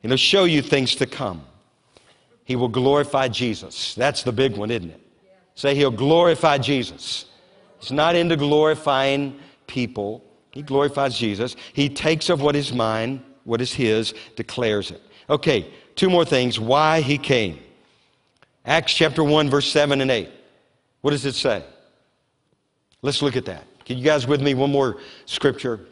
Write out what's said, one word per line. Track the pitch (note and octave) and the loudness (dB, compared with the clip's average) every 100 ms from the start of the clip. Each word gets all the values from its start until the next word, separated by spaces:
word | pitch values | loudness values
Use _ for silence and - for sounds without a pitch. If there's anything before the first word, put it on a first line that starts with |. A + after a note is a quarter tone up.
And | A2 | 0
he'll | C3 | 0
show | - G3 F3+ | 4 4 4
you | D3+ | 2
things | C3+ C#3+ B2+ - | 2 2 2 -2
to | C3 | -2
come. | - B2 E2+ C#2+ _ _ _ _ _ _ _ _ _ - | -2 -8 -8 -16 _ _ _ _ _ _ _ _ _ -6
He | B2 | -2
will | B2 | 0
glorify | B2 C3 D3 C#3+ C3+ C3 | 2 4 4 2 0 0
Jesus. | A2 B2 G#2 - - - | -2 -4 -4 -10 -10 -10
That's | - C3+ - | 0 0 0
the | B2 | -4
big | A2 C3+ G2 | 0 0 -2
one, | G#2+ | -4
isn't | A#2 E2+ | -6 -8
it? | - _ _ _ _ _ | -16 _ _ _ _ _
Say, | - C#3 C#3+ | -4 -2 2
"He'll | C#3 | 2
glorify | A2 C3+ E3 F3 D#3 D#3+ C#3+ | 2 2 4 4 4 2 2
Jesus." | C3 C#3 A2+ - - - - _ _ _ _ _ | 0 -2 -4 -10 -10 -12 -12 _ _ _ _ _
He's | - | -6
not | C#3 D#3 F3 | 0 2 2
into | E3+ D#3+ | 2 0
glorifying | C#3+ D3+ D#3 D3+ - C3+ C3+ C#3 C#3+ C3+ - _ - | 2 4 4 2 0 0 2 0 -4 -8 -20 _ -10
people. | C3 A#2+ - G2+ A2+ _ _ _ | -6 -6 -6 -8 -10 _ _ _
He | C3+ | -18
glorifies | D3 C3+ C#3+ C#3+ C#3 A#2+ | -2 0 0 0 -4 -2
Jesus. | A2+ G2+ B2 - - | -4 -4 -6 -8 -12
He | - C#3+ | -2 -2
takes | C#3 D#3+ D#3+ - | 0 0 0 0
of | E3 | 0
what | D3 C#3+ | 2 0
is | C3+ | -2
mine, | B2 A2+ A2 A2+ C3+ - _ | -2 -2 -2 -4 -8 -14 _
what | - A2+ | -6 -4
is | B2 | -2
his, | - A#2 G#2+ A2 - - - | -2 2 2 0 -8 -18 -14
declares | A2 - A#2 G#2 F#2+ | -10 -4 -2 -2 -4
it. | E2 _ - - | -14 _ -20 -2
Okay, | C#3+ - B2 D#2+ - _ - | 0 2 0 -2 -18 _ 0
two | F#3+ | 2
more | F3+ E3 | 4 4
things. | C3+ B2 A2 | 2 0 -2
Why | A2+ C#3 D#3 D#3+ | 0 2 4 2
he | C3+ C#3+ | 0 -2
came. | - C3 G2+ D2+ - _ _ _ _ _ _ _ _ _ - | 2 0 0 -6 -18 _ _ _ _ _ _ _ _ _ -2
Acts | D#3 - - | 0 0 0
chapter | D#3 C#3+ | 0 2
one, | D3+ D3+ D3 | 2 4 4
verse | C#3 - | 2 2
seven | D3+ D3 C#3 | 2 2 2
and | C3+ | 2
eight. | A#2+ E2+ - _ _ _ _ _ _ | 0 -2 -14 _ _ _ _ _ _
What | C#3+ | -2
does | D3 C3+ | -2 -4
it | B2+ | -2
say? | C3+ G2+ D2+ - _ _ _ _ _ _ _ _ _ _ _ _ | -2 -2 -6 -20 _ _ _ _ _ _ _ _ _ _ _ _
Let's | C3+ C#3 | -4 0
look | C#3+ B2+ | 0 -2
at | G#2 | -6
that. | F2 - _ - | -14 -16 _ -12
Can | B2+ | 0
you | |
guys | C3+ D3+ B2+ | 2 2 2
with | C#3+ | 0
me? | C#3+ C3 | 2 2
One | C#3 | 2
more | C#3 C3+ - - - - | 2 0 -2 -14 -20 -12
scripture. | - C#3+ C3 B2+ A2 F2 | 0 0 0 -6 -6 -12